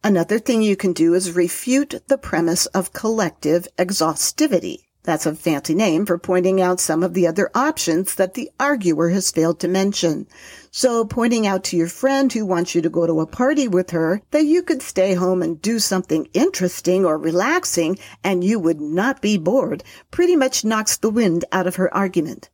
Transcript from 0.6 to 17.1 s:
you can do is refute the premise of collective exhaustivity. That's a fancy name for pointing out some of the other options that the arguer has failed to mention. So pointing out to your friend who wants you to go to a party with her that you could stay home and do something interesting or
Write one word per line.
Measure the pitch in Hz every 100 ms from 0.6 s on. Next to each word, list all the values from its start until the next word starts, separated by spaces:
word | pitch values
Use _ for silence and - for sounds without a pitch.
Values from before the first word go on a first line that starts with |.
you | 220 196
can | 196
do | 165 165
is | 175 185
refute | 175 175 - - 262 285 - -
the | 269
premise | - 160 165 180 -
of | - 180
collective | - 220 220 175 - 151 170 175 -
exhaustivity. | 180 196 160 147 - - 302 175 - - _ _
That's | - 156 160
a |
fancy | 156 - 147 -
name | 160 214 160 208
for | 175
pointing | - 180 180 190
out | 180 185
some | - 160
of | 180
the | 175 175
other | 165 202 226
options | 285 311 - 165 190 -
that | 285
the | - - _
arguer | 277 285 180 156 170
has | 190 -
failed | - 160 160
to | 175
mention. | 190 196 196 170 151 - - - - -
So | - 254 233 220
pointing | - 233 233 214
out | 190 -
to | 175
your | 165
friend | - 262 269 269
who | 233 208
wants | 175 175 175
you |
to | 160
go | 165 165
to | 160
a | 160
party | - 254 302 254
with | 185 185
her | 170 160 202 _
that | 302
you | 302 339
could | 349 285
stay | - - 277
home | 180 180 185
and | 165 165
do | 208 226
something | - 190 180 156 -
interesting | 180 339 - 180 - - 185
or | 185